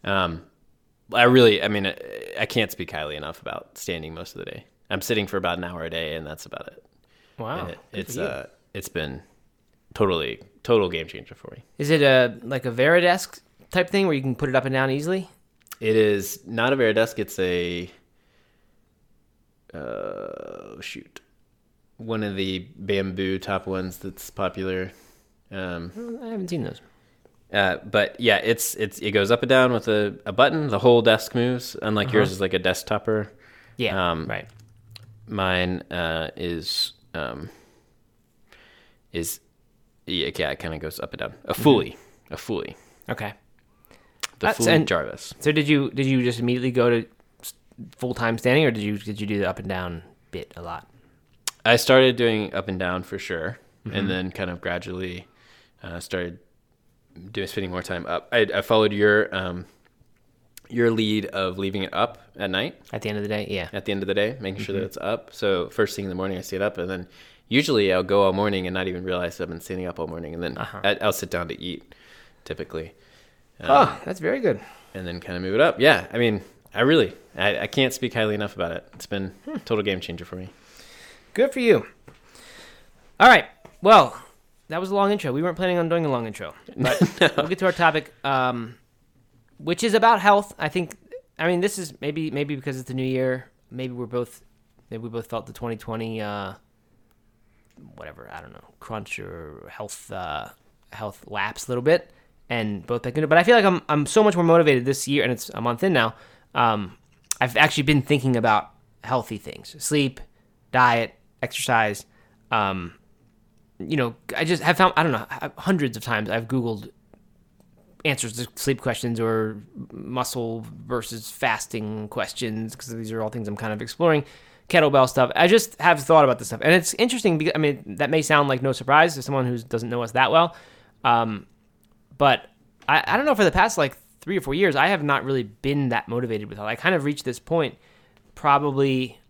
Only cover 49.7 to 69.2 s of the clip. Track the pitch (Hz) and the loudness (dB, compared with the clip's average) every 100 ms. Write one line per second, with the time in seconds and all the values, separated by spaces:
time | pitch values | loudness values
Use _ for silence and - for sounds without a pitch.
49.7 | 92 90 85 85 _ _ 87 - - 87 | -6 -6 -10 -14 _ _ -14 -12 -14 -12
50.7 | 82 - _ _ _ _ _ - _ 110 | -12 -16 _ _ _ _ _ -16 _ 2
51.7 | 117 - 131 131 120 117 110 101 92 98 | 4 6 6 6 4 2 2 -2 -6 -6
52.7 | 92 92 92 87 98 - 87 80 120 _ | -4 -2 -4 -6 -12 -6 -6 -6 -10 _
53.7 | _ - 104 98 92 92 - 92 87 87 | _ -8 -4 -2 -4 -6 -6 -8 -6 -6
54.7 | 87 87 90 92 90 - _ _ _ _ | -6 -6 -8 -8 -10 -16 _ _ _ _
55.7 | _ - 85 - 92 87 87 _ _ _ | _ -14 -12 -8 -6 -6 -10 _ _ _
56.7 | _ _ _ _ 85 92 107 98 - 95 | _ _ _ _ -20 -12 -8 -6 -6 -6
57.7 | 90 - 90 - 87 - 120 104 98 - | -6 -6 -8 -6 -8 0 2 2 0 2
58.7 | 110 107 101 104 104 107 95 92 90 92 | 4 4 4 4 4 2 -4 -6 -8 -12
59.7 | _ _ _ _ _ _ _ _ - _ | _ _ _ _ _ _ _ _ -20 _
60.7 | 117 117 113 107 107 98 95 95 92 98 | 0 2 2 0 0 -2 -4 -4 -4 -4
61.7 | 98 95 - 107 - - - 98 92 139 | -4 -4 -2 -2 -4 -20 -8 -4 -2 -4
62.7 | - - 113 107 104 104 107 104 98 82 | -8 -12 -10 -6 -6 -4 -4 -4 -6 -6
63.7 | 101 95 98 95 101 107 131 98 98 104 | -8 -4 -4 -2 0 0 -2 -8 -8 -6
64.7 | 98 95 - 95 113 - - 104 92 71 | -4 -4 -6 -6 -6 -8 -4 0 0 -2
65.7 | - 104 - 98 90 95 92 - 95 101 | -2 -2 -2 -8 -6 -6 -6 -8 -4 -4
66.7 | 95 90 95 90 - - _ _ 120 160 | -4 -8 -8 -10 -20 -20 _ _ 0 2
67.7 | 123 98 92 92 101 98 95 104 98 90 | 2 2 2 2 4 4 4 0 -2 -4
68.7 | 92 92 90 92 90 | -4 -6 -6 -4 -4